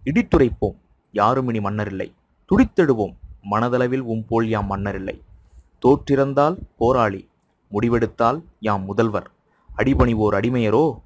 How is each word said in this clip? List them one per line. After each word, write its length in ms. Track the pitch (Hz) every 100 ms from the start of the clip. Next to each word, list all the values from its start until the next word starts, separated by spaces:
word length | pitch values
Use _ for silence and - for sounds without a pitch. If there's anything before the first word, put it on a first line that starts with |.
| 131
"இடித்துரைப்போம், 720 | 180 - 165 123 - 101 - _ _ _
யாரும் 360 | 107 107 131 127
இனி 120 | 113
மன்னரில்லை. 520 | 98 107 101 95 - _ _ _ -
துடித்தெழுவோம், 640 | 208 254 - 151 110 98 - - - 101
மனதளவில் 500 | 104 120 123 123 131
உம் 240 | 120 113 110
போல் 220 | 113 113
யாம் 280 | 107 98 98
மன்னரில்லை. 460 | 101 98 95 - - - _ - _ _
தோற்றிருந்தால் 760 | 123 143 - 139 139 139 151 185 - -
போராளி, 520 | 117 131 107 95 - _ _ _ _
முடிவெடுத்தால் 720 | 101 117 117 113 - 117 151 165 _
யாம் 240 | 107 101
முதல்வர். 480 | 95 101 113 101 - _ _ _ _ -
அடிபணிவோர் 560 | 127 131 123 110 104
அடிமையரோ, 640 | 101 120 123 107 113 160 -